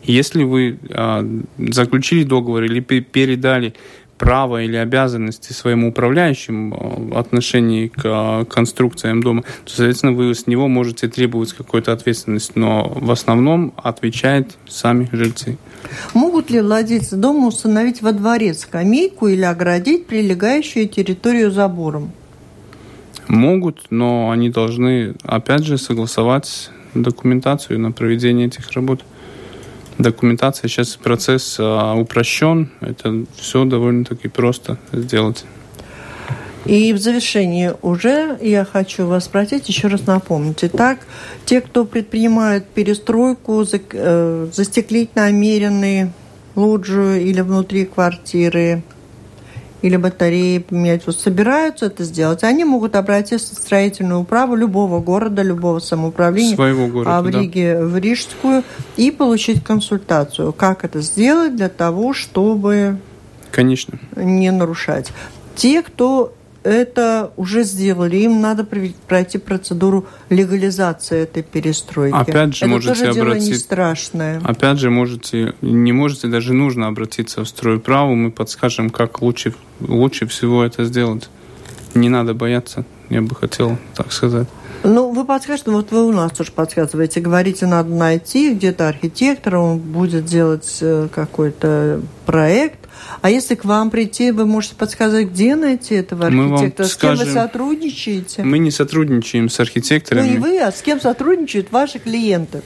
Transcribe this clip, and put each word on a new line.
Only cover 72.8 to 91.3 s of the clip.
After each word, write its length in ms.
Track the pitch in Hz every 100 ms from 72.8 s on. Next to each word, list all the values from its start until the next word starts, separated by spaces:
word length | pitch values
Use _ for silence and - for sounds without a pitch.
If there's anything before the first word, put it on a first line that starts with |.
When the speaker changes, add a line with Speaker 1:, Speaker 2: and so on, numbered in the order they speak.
| 120 240
Speaker 2:
тоже 140 | 247
дело 100 | 233 226
не 20 |
Speaker 1:
обратить-, 300 | 220 208 156
Speaker 2:
страшное. 840 | - 185 175 160 - 165 156 160
Speaker 1:
опять 340 | 165 117 139 143
же, 120 | 127
можете, 640 | 120 123 117 - 113 113 -
не 300 | 131 117 120
можете, 340 | 123 143 139 120
даже 240 | 117 117
нужно 340 | 127 143 120 110
обратиться 580 | 107 110 - 113 -
в 40 | 110
стройправу, 640 | - 117 113 113 135 143
мы 160 | 120 117
подскажем, 600 | 113 113 - 123 - 113
как 320 | 110 117 -
лучше, 320 | 120 120 - - - -
лучше 460 | 120 117 131 - 110
всего 360 | - 120 120
это 220 | 117 -
сделать. 460 | 117 123 117 110 - - - - - - -
Не 160 | 123 120
надо 240 | 123 117
бояться, 500 | 113 117 120 120 - 131 - -
я 140 | 117
бы 120 | 110
хотел 440 | 127 - - 120 120 -
так 180 | - -
сказать. 340 | - 123 120 127 - - -
Speaker 2:
Ну, 280 | 202 226 247
вы 120 | 240
подскажете, 460 | 269 269 - 285 233
вот 200 | 208 208
вы 140 | 220 226
у 60 |
нас 200 | 208 165
тоже 200 | - 160
подсказываете, 680 | - 160 - 151 156 160 170
говорите, 420 | 170 175 185 190 180
надо 220 | 170 165
найти 600 | 170 165 165 170 262 302
где-то 320 | 214 185 175 160
архитектора, 720 | 143 165 - 269 269 214 180
он 200 | 170 165
будет 480 | 165 160 180 165 160
делать, 500 | 170 165 156 - -
э, 260 | 160 156 156
какой-то 840 | - 151